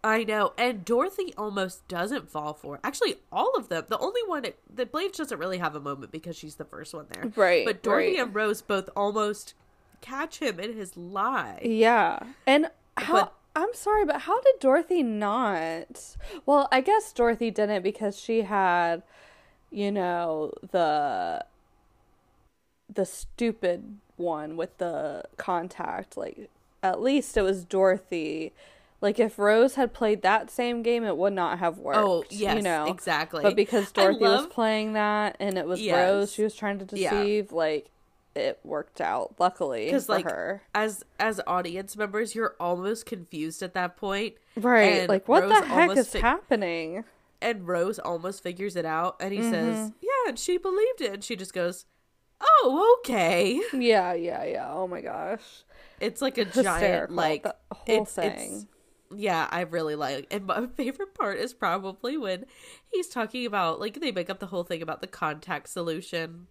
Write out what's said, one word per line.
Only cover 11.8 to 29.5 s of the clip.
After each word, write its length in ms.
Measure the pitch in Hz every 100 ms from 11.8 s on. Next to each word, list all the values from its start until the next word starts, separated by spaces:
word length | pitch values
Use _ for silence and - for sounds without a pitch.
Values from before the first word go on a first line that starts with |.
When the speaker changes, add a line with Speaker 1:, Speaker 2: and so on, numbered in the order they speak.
| 220 233 170 - 233 - -
Speaker 2:
and 220 | 285 320 - _ -
how, 160 | -
Speaker 1:
But 200 | 370 381 - _ 311
Speaker 2:
I'm 180 | 392
sorry, 320 | 480 403 427 302
but 160 | 294
how 180 | 320 440
did 200 | 539 494
Dorothy 420 | 269 285 330 359
not? 1120 | 247 214 208 226 233 180 160 165 - - - - - 370 -
Well, 240 | 285 277
I 80 | 262
guess 300 | 269 427 -
Dorothy 400 | - 233 233 233
didn't 300 | 214 208 208
because 360 | 185 202 214 202
she 260 | - 226
had, 600 | 196 202 190 175 170 170 - - - - _ _ _
you 220 | 202 202
know, 640 | 202 180 175 170 156 151 - -
the, 720 | 185 160 151 143 98 87 80 - _ _ _ _ _ _ _ _ _ _ _ _ _ _
the 120 | 202 185
stupid 920 | - - - 233 226 180 175 - 202 _ -
one 420 | 175 156 151 165
with 200 | 160 _
the 460 | 175 151 147 143 - -
contact. 760 | - 175 180 - 170 190 190 -
Like, 320 | - - 208 _ _ _
at 200 | 190 185
least 340 | 247 277 - 226
it 40 |
was 220 | 196 196 175
Dorothy. 880 | 190 190 190 - 175 151 156 160 _ - - _ _
Like, 160 | 202 196
if 200 | 226 -
Rose 360 | 202